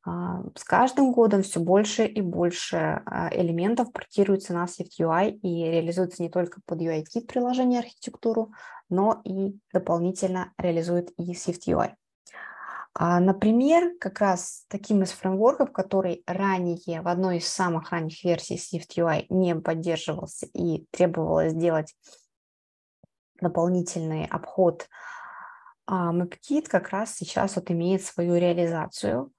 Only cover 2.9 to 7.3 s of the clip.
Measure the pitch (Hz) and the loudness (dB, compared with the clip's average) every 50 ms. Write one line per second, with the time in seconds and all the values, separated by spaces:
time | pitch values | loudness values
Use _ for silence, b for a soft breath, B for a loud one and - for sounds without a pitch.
2.9 | 156 - - - - - 170 165 - - 180 170 165 170 175 202 240 240 240 240 | -2 -4 -6 -6 -6 -4 -4 -2 0 0 0 0 0 0 2 2 2 2 0 -2
3.9 | - - - _ - - 196 196 196 196 196 - 175 170 175 175 - - 180 - | -4 -14 -14 _ 2 2 4 4 4 2 0 -4 -2 -2 -2 -4 -6 -10 -12 -12
4.9 | - - 170 165 160 175 196 214 214 - - 185 170 170 165 160 165 165 165 165 | -4 -2 0 2 4 4 2 2 0 -4 -4 -4 -2 0 0 0 0 0 0 0
5.9 | 170 180 185 175 - - 170 165 170 180 175 175 - - _ - 175 165 170 165 | 0 0 -2 -2 -2 -6 -6 -2 0 0 -2 -2 -4 -14 _ -8 -6 -4 -2 -2
6.9 | 160 156 156 - - 233 233 - | -2 -2 -4 -4 -6 -8 -8 -2